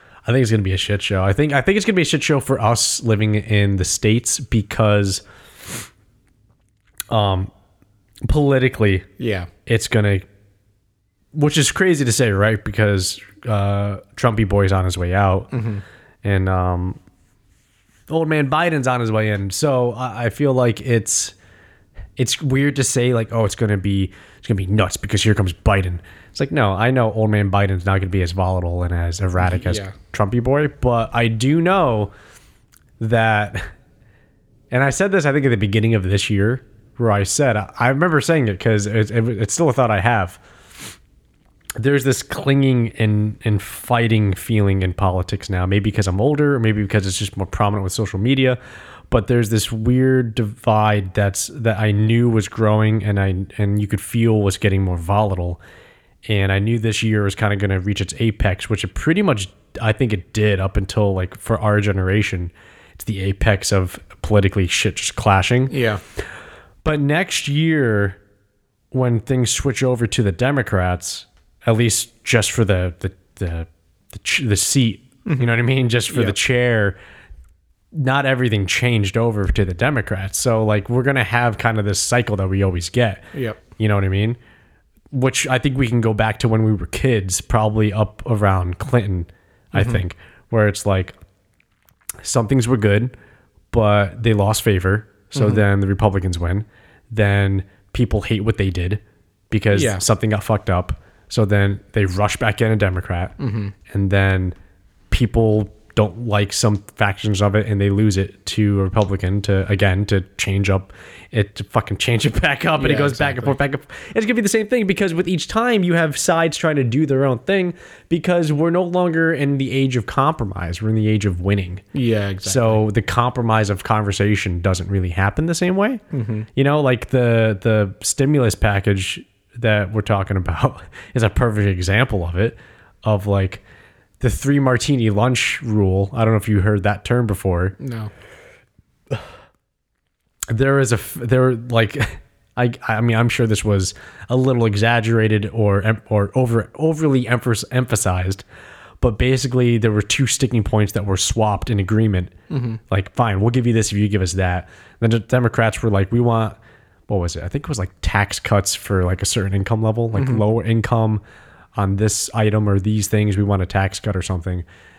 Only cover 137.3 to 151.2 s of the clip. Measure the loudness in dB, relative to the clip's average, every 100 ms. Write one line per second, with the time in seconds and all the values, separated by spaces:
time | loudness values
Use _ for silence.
137.3 | -2 -2 0 -2 -4 -10 -8 -10 -14 -20
138.3 | -20 -20 -20 _ _ _ _ _ -10 -10
139.3 | -20 -20 _ _ _ _ _ _ _ _
140.3 | _ -6 0 2 2 2 0 -4 -10 0
141.3 | 2 2 0 -2 0 0 -2 -6 -6 -20
142.3 | _ _ -2 -2 -2 -4 0 2 2 2
143.3 | 2 0 0 2 0 0 -6 -18 -20 -4
144.3 | 0 2 2 2 2 2 2 2 2 2
145.3 | 2 0 0 2 2 2 -2 -2 -2 0
146.3 | 0 0 0 -2 -2 -2 0 2 2 0
147.3 | -2 0 -2 -2 -2 -2 -2 0 0 -2
148.3 | -6 -10 -20 -20 -20 -20 -2 -2 0 0
149.3 | 0 0 2 2 2 2 0 0 -2 -2
150.3 | 0 0 0 0 0 0 -2 -4 -2